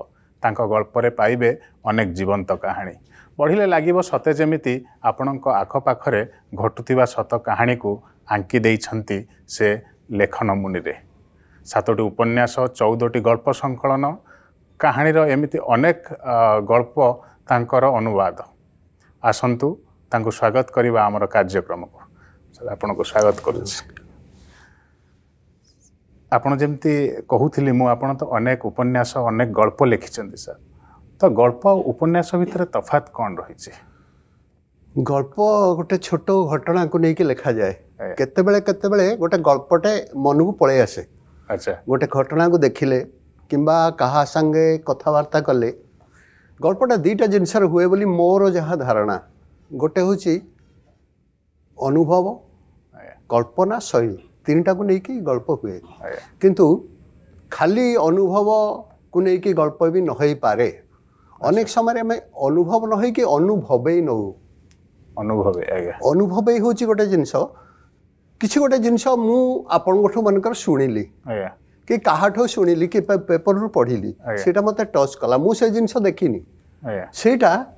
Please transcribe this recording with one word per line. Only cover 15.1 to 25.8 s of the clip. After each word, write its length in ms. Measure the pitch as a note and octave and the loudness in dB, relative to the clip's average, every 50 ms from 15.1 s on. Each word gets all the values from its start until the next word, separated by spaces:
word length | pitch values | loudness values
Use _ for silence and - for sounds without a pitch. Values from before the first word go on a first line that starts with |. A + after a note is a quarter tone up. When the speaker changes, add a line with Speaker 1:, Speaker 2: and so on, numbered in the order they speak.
| D#3 D#3+ D#3 | 4 4 2
Speaker 1:
ଏମିତି 320 | D3 C3 C#3+ D3+ C#3 - D3+ - | 2 2 0 -2 -2 -4 -4 -2
ଅନେକ, 320 | B2 A#2+ A#2+ D3 F3 E3 E3+ - - D#3 | 0 2 2 4 2 0 0 -6 -16 -16
ଅ, 460 | - - C3 A#2+ A#2 A2+ A2 G#2+ G#2+ | -10 -6 -2 2 2 4 4 4 2
ଗଳ୍ପ 380 | G2+ G#2+ A2+ A#2+ - - - D3+ C3 A#2+ B2 - - - _ _ _ | 2 2 2 2 0 0 0 2 2 2 2 -2 -8 -20 _ _ _
ତାଙ୍କର 380 | - B2+ A#2+ A#2+ - C3+ B2 C3 C#3 | -2 0 0 0 0 2 2 4 4
ଅନୁବାଦ। 460 | B2+ A2 A2 A2+ G#2 G2 F#2+ F2+ F2 - - - _ _ _ _ _ _ _ _ _ _ _ _ _ _ - | 2 2 0 0 0 0 0 0 -2 -8 -14 -20 _ _ _ _ _ _ _ _ _ _ _ _ _ _ -2
ଆସନ୍ତୁ 440 | A2+ G#2+ - - B2 A#2+ A#2+ C3+ D3+ F#3 - _ _ _ _ _ - | -2 0 0 0 -2 -2 0 -2 -4 -4 -6 _ _ _ _ _ -6
ତାଙ୍କୁ 200 | B2+ A#2 G#2+ A2+ | -4 -4 -2 -4
ସ୍ୱାଗତ 360 | - - A#2 A2 G#2+ C3 B2+ - | -2 0 0 0 2 0 -2 -2
କରିବା 340 | - B2+ A#2+ A#2+ A#2 A2 G#2 | 0 0 0 2 2 2 0
ଆମର 200 | G#2 G#2 G#2 G2+ | 0 0 -2 -2
କାର୍ଯ୍ୟକ୍ରମକୁ। 760 | - - G#2+ F#2+ F2+ G2 F#2 E2+ - F2 F2 F2 - - - - _ _ _ _ _ _ _ _ _ _ | 0 0 0 0 0 -2 -4 -4 -6 -8 -10 -12 -16 -20 -20 -20 _ _ _ _ _ _ _ _ _ _
ସାର୍, 160 | - A#2+ - | -14 -12 -12
ଆପଣଙ୍କୁ 340 | G2+ - G#2+ G#2 F#2+ - - | -10 -8 -6 -6 -6 -6 -6
ସ୍ୱାଗତ 340 | - - G#2+ G#2+ G#2 G2+ - | -2 0 2 2 2 0 0
କରୁଛି। 340 | - - - - - G2 - - - - - - - - - - - _ - - - - - _ _ _ _ _ _ _ _ _ _ _ _ _ _ _ _ _ _ _ _ _ _ _ _ _ | -2 -6 -6 -4 -6 -10 -12 -12 -14 -18 -20 -20 -20 -20 -20 -20 -20 _ -20 -20 -20 -20 -20 _ _ _ _ _ _ _ _ _ _ _ _ _ _ _ _ _ _ _ _ _ _ _ _ _